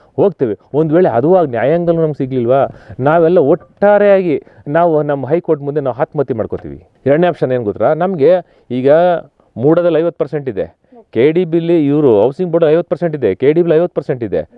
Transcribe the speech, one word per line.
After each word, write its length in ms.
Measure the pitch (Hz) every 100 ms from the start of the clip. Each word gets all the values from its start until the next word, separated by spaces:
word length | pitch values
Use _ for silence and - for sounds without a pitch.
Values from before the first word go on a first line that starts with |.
| _ -
ಹೋಗ್ತೇವೆ. 400 | 185 160 123 101 _
ಒಂದು 220 | 139 160 160
ವೇಳೆ 140 | 185
ಅದು 260 | 117 139 185
ಆ 60 |
ನ್ಯಾಯಾಂಗನೂ 600 | 156 117 120 165 170 165
ನಮ್ಗೆ 120 | 160
ಸಿಗ್ಲಿಲ್ವಾ, 540 | 143 135 131 117 135 117 - - -
ನಾವೆಲ್ಲ 380 | 131 165 160 180
ಒಟ್ಟಾರೆಯಾಗಿ 1040 | 139 170 - - 202 208 202 196 180 143 - _ -
ನಾವು 360 | 151 175 156
ನಮ್ಮ 240 | 151 143 127
ಹೈಕೋರ್ಟ್ 360 | 165 - 156
ಮುಂದೆ 180 | 143 147
ನಾವು 200 | 135 120
ಆತ್ಮಹತ್ಯೆ 360 | 156 151 135 117
ಮಾಡ್ಕೋತೀವಿ. 500 | 98 90 76 69 - _ 131
ಎರಡನೇ 220 | 147 175
ಆಪ್ಷನ್ 240 | 151 143
ಏನು 120 | 127
ಗೊತ್ತಾ? 300 | 110 90 113
ನಮಗೆ 380 | 156 180 185 139 180 - _ -
ಈಗ 200 | 123 131 156 180 170 - _ _ -
ಮೂಡದಲ್ಲಿ 420 | 131 160 175 156
ಐವತ್ತು 200 | 170 -
ಪರ್ಸೆಂಟ್ 300 | 143 156 135
ಇದೆ, 280 | 95 82 _ _ 247 _
ಕೆ 180 | 110 135
ಡಿ 140 | 165 180
ಬಿಲಿ 400 | 170 165 175 143
ಇವರು 360 | 147 147 107
ಹೌಸಿಂಗ್ 300 | 113 143 185
ಬೋರ್ಡ್ 180 | 165 165
ಐವತ್ತು 200 | 160 170
ಪರ್ಸೆಂಟ್ 260 | 170 175 151
ಇದೆ, 200 | 139 185
ಕೆ 180 | 131
ಡಿ 80 | 156
ಬಿಲಿ 140 | 175 156
ಐವತ್ತು 200 | 175 -
ಪರ್ಸೆಂಟ್ 280 | 151 131
ಇದೆ 180 | 110 85 80